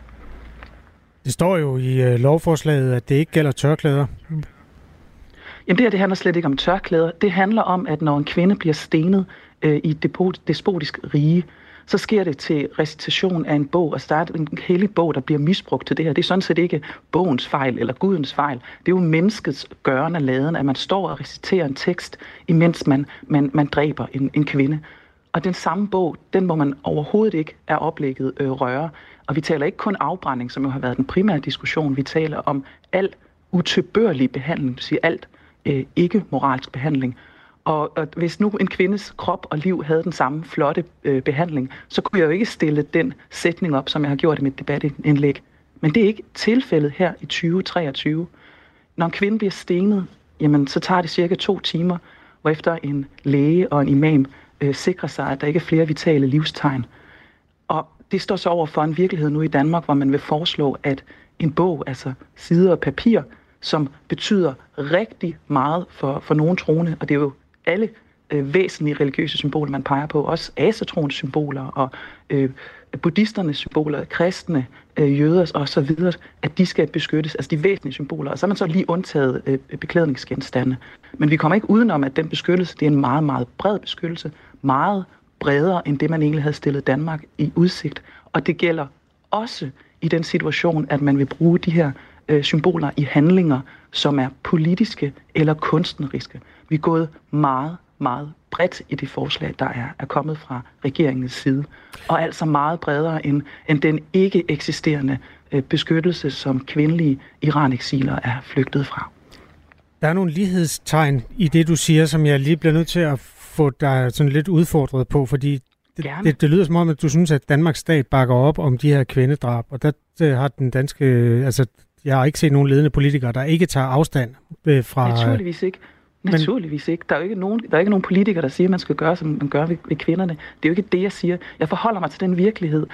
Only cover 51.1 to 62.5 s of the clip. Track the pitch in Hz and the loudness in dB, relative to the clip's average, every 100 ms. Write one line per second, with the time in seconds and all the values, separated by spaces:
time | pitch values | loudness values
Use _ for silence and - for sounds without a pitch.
51.1 | - 175 190 - 180 - 160 175 175 - | 0 0 0 -2 -2 -2 -2 0 -2 -8
52.1 | - - _ 151 156 - 165 143 143 135 | -20 -20 _ -2 0 -2 -2 -2 -4 -6
53.1 | - 147 139 143 175 185 147 139 139 156 | -6 0 2 4 4 2 2 2 4 4
54.1 | 151 135 - - - 143 139 - 180 156 | 4 2 -4 -20 -4 -2 0 -2 -2 -6
55.1 | - 139 139 147 165 151 160 160 151 175 | -6 -6 -4 -2 -2 0 2 2 0 0
56.1 | 147 135 147 156 - 147 135 117 - - | 2 2 2 0 -2 -2 -2 -6 -14 -20
57.1 | - _ _ _ _ - 160 160 _ - | -20 _ _ _ _ -6 -4 -6 _ -6
58.1 | 190 - 190 180 175 156 - 156 160 185 | -4 -2 -2 0 0 0 0 0 0 0
59.1 | 190 151 151 156 147 147 170 156 143 139 | 0 -2 0 0 2 2 0 0 0 2
60.1 | 139 - 151 170 - 143 - 143 135 - | 0 0 -2 -2 -2 -2 -2 -4 -4 -8
61.1 | - _ - 160 156 180 151 - 127 131 | -20 _ -4 -2 2 0 0 -6 -8 -8
62.1 | 131 - - - | -10 -14 -14 0